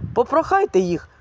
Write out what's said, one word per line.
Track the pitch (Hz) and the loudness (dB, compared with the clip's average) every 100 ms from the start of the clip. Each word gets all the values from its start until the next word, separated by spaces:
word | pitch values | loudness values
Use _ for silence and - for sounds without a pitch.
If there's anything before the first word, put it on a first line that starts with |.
| - | -6
Попрохайте | 220 240 302 311 392 392 190 | -2 0 0 2 2 2 0
їх, | 185 170 - _ | 0 -2 -8 _